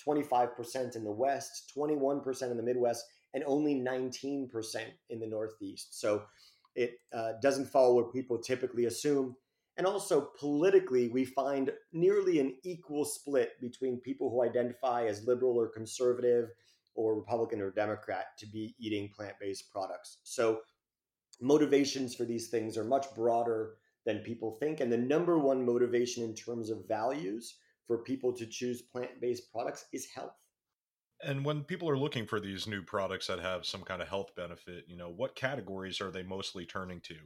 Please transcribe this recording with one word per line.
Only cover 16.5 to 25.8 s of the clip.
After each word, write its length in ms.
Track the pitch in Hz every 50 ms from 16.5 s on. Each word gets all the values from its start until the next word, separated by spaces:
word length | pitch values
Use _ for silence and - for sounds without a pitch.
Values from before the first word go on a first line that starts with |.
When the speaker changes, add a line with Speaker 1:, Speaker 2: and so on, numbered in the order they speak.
| - - _ _ _ _ _ _ _
Speaker 1:
or 220 | 117 110 110 110
Republican 440 | 107 - 107 120 113 117 110 117 104
or 120 | 98 98
Democrat 540 | 92 104 104 107 107 101 - 107 95 92 - - - -
to 80 | 107
be 300 | 107 101 110 107 117 120 -
eating 300 | 117 107 107 101 101 104
plant-based 640 | 104 - 104 98 101 - 101 98 95 - - -
products. 460 | - 101 95 90 90 - - - - -
So 380 | _ - - 123 117 113 110 110 - _ _ _ _ _ _ _ _ _ _ _ _ _ - -
motivations 720 | 120 135 147 156 151 131 139 139 139 139 - 135 131 120 -
for 100 | - 120
these 240 | 113 117 113 - -
things 280 | 120 113 107 110 101
are 80 | 110 107
much 220 | 113 135 135 - - -
broader 580 | 110 117 120 117 117 117 117 113 110 110 110 - - _ _ _ _ -
than 120 | 113 107 104
people 340 | 107 110 117 - 113 110
think. 260 | - - 143 156 156 156
And 140 | 135 117
the 60 | 117 117
number 400 | 123 127 147 165 175 175 170 160
one 260 | 139 139 135 131 123
motivation 560 | 120 120 123